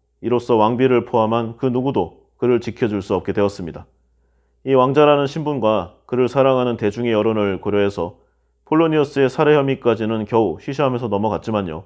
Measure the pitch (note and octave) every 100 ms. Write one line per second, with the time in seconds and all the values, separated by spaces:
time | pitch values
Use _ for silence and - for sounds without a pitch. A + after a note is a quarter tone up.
0 | _ _ G#2+ A#2+ - A2+ A2 B2 B2+ B2
1 | A2+ A#2+ A2 A#2 A2+ A2+ C3 B2 C3 A#2
2 | E2+ - _ _ B2 A#2+ A#2 - A2+ G#2
3 | F#2+ F#2+ G2 G2 G2+ - E2+ D#2 - _
4 | _ _ _ _ _ _ C3 C3 B2+ C#3+
5 | D3 C#3+ C#3 D#3+ D3+ C#3 G#2+ G#2+ E2+ -
6 | - A#2+ B2 C#3 C3+ C3 B2 A2+ G#2 G#2
7 | A#2+ G#2+ A2 A2 G2+ F#2 G#2+ G2+ G2+ G2+
8 | F2 - _ _ _ _ _ D#3 E3 D#3
9 | C#3 C#3 C3 - D3+ D3+ C#3 C3+ A#2+ A2
10 | A2 A2 G#2 A#2 G#2 D2+ - C3+ C3+ B2
11 | B2 G2+ G#2+ F2 - G#2+ F#2 D#2